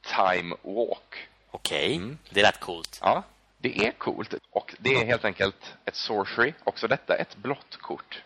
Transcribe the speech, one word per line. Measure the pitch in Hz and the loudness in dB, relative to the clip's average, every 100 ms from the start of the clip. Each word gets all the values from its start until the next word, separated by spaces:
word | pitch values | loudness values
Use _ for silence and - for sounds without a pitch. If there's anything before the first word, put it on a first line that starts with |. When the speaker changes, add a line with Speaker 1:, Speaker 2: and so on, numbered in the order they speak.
Speaker 1:
Time | - - 95 90 85 - | -2 2 4 4 0 -8
Walk. | - 101 117 - _ - - _ _ | -4 -2 -2 -2 _ -18 -18 _ _
Speaker 2:
Okej, | - - 76 80 135 | -16 -6 -2 0 -2
Speaker 1:
Mm. | 104 151 - | -6 -12 -2
Speaker 2:
det | 98 | 4
lät | 104 - | 4 4
coolt. | - 85 - - | -8 -8 -10 0
Speaker 1:
Ja, | 95 147 - _ _ _ | 2 2 0 _ _ _
det | 127 - 110 | -4 0 -2
är | |
coolt. | - - - 101 87 _ | 0 -6 -4 -6 -8 _
Och | - - - | -4 -4 -2
det | 117 | 2
är | 131 113 | 4 4
helt | 117 | 2
enkelt | 107 - 98 - - - | 2 2 -2 -2 -18 -10
ett | - - | -8 -6
sorcery. | - 107 95 - 127 160 | -2 0 0 2 2 2
Också | - - 113 | -6 -2 0
detta | 139 - - | 0 2 0
ett | - - | 0 -6
blått | 117 139 - - | -6 -6 -8 -16
kort. | - - - - | -10 -10 -10 -16